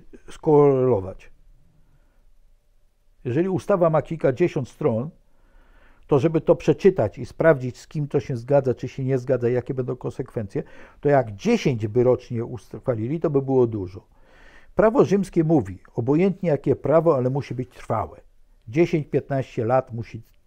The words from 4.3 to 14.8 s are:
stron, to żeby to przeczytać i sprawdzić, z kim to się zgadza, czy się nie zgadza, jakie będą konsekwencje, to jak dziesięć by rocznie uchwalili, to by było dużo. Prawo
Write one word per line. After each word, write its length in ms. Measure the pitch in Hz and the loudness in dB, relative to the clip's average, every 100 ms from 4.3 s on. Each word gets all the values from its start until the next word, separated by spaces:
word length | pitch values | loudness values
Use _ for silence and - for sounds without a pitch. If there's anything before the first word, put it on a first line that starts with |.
| 123 175 151 120 | 0 0 -2 -8
stron, 400 | - - 110 147 - _ _ _ - _ _ - _ - | -4 -2 -2 -6 -12 _ _ _ -20 _ _ -20 _ -2
to 120 | 143 | 0
żeby 220 | 160 160 | 2 0
to 140 | - 160 | 0 2
przeczytać 640 | - 220 196 185 107 - | 2 4 4 4 -2 -4
i 80 | 113 | -10
sprawdzić, 520 | - 160 139 127 - | 0 2 2 0 -10
z 100 | - | -10
kim 200 | 156 143 | -8 -4
to 120 | 143 | -4
się 180 | - 120 | -4 -6
zgadza, 360 | 120 143 127 | 0 0 2
czy 140 | 117 127 | -2 -6
się 160 | - | -6
nie 140 | 131 135 | -4 -2
zgadza, 320 | 127 127 117 | -2 -2 0
jakie 240 | 123 117 | -2 -4
będą 220 | 131 127 127 | -6 -6 -8
konsekwencje, 680 | 131 - 131 123 101 151 - - - - | -10 -10 -10 -8 -8 -8 -10 -14 -20 -4
to 80 | 147 | 2
jak 260 | 139 110 101 | 2 0 -2
dziesięć 520 | 196 240 160 117 107 | 0 2 2 -2 -2
by 160 | 120 | 2
rocznie 420 | 123 120 - 117 120 | 2 2 -2 -8 -8
uchwalili, 760 | 127 - 123 - 110 117 160 | -10 -14 -10 -4 -4 -4 -4
to 100 | 165 | -2
by 120 | 139 | 0
było 260 | 135 131 120 | 0 2 2
dużo. 400 | 107 90 95 - _ _ _ - - - | -2 -10 -14 -20 _ _ _ -20 -20 -8
Prawo 300 | - | 0